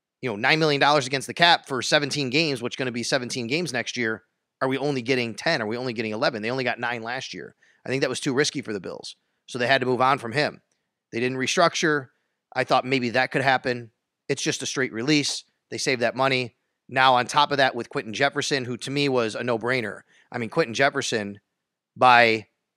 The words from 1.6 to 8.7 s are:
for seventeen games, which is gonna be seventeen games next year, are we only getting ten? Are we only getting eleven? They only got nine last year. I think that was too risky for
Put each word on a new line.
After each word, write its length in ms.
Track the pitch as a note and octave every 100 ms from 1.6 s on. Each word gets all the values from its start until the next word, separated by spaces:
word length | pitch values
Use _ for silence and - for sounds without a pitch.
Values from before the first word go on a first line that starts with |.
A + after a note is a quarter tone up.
| -
for 140 | B2+
seventeen 480 | - D3+ C#3+ D3 B2+
games, 300 | C#3+ D#3+ B2+
which 140 | A#2+
is 20 | -
gonna 140 | B2+
be 140 | A#2
seventeen 420 | A2+ C#3 A#2+ C3+ A#2
games 260 | D#3 D#3+
next 240 | A#2+ - B2+
year, 280 | A2+ G#2+ _ _ _ -
are 80 | C3
we 100 | C3
only 240 | D3 C3
getting 320 | A#2 B2+ A#2
ten? 280 | G2+ E3 D3+
Are 40 | G#2+
we 100 | A#2+
only 160 | C3
getting 200 | A2+ A2
eleven? 300 | G#2+ D#3 A2+
They 80 | A2
only 140 | C3
got 160 | B2 G#2+
nine 220 | A#2+ A#2+
last 300 | A2+ C3 -
year. 220 | E2+ A1+ _ _ _ -
I 20 |
think 120 | C3
that 100 | C#3+
was 100 | A#2+
too 140 | D3
risky 260 | C3 C#3+ D3
for 120 | A2+